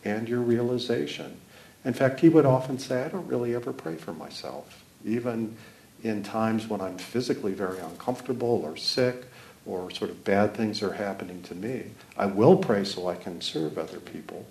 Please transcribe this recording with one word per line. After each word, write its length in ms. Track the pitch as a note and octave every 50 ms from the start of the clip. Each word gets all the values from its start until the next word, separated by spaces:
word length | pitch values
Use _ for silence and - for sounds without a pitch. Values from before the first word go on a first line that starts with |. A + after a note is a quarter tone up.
| -
and 240 | G2+ G#2 A2 A#2 A2+
your 120 | A#2+ B2
realization. 1000 | A#2+ A#2+ A#2 A#2 A#2+ A#2+ B2+ A#2+ - - A#2+ - D3 - - - - - - - - - - - - - - _ -
In 100 | C3 A#2
fact, 260 | - C#3 B2+ C3 -
he 80 | E3 E3
would 180 | D#3 D#3+ C#3
often 320 | C3+ B2+ B2+ B2+ C#3+ C3+ B2
say, 240 | - - C3 B2+
"I 60 | C3+ D#3+
don't 180 | - F#3 E3
really 280 | - B2+ B2 A#2+ A#2+ A#2+
ever 180 | A#2+ A#2+ C3+
pray 240 | - - - D#2+ E2
for 160 | D#2+ - -
myself." 720 | E2+ D#2 - - - - - C2 C2 C#2+ - - - - - - - _ -
Even 520 | G#2 A2 A#2+ A#2 B2 A2+ A2+ A2+ G#2 A2 - - - - - - - _ -
in 200 | - A2+ G#2+ G#2
times 460 | G2 - - A2+ A2 A2 A2 A2 A2 -
when 120 | G#2+ G2
I'm 180 | F#2+ F#2 F2+ F2+
physically 540 | - - - A#2 - - - - - G2+
very 260 | F#2+ G2 G2+ F2+ F#2 F#2
uncomfortable 840 | F2 E2+ F2 - - - B2+ - - - B2 A#2 A#2+ A#2+ A#2+ G2 D#2
or 120 | D2+ -
sick 480 | - - - - C3 B2+ B2+ B2 B2 - - - - - - - - -
or 260 | - G2 F2+ F#2 F#2
sort 200 | - - G#2+ F2+
of 140 | F2+ F#2 -
bad 300 | G#2+ G2 G2+ G#2+ G#2 -
things 280 | - A2+ G#2+ G2+ -
are 120 | G#2 F#2+ -
happening 480 | - G#2 G2+ F#2+ F#2+ F2+ F2 F2+ F2
to 120 | F2 - F2
me, 300 | F2+ G2 A#2 C3 A2 - G#2 A2 - - - -
I 100 | - G2+
will 300 | G2 G2 G2+ A2+ D3+ F#3+
pray 280 | F#3 - - A2 G2+ F#2+
so 240 | - - F#2 F2+ F2+
I 60 | F2
can 260 | F2 - G2 F2 E2
serve 380 | D#2+ - - D2+ D#2+ D2+ D2+ E2+
other 220 | D#2+ D#2+ - E2+
people 440 | - - - - - - - F2 - -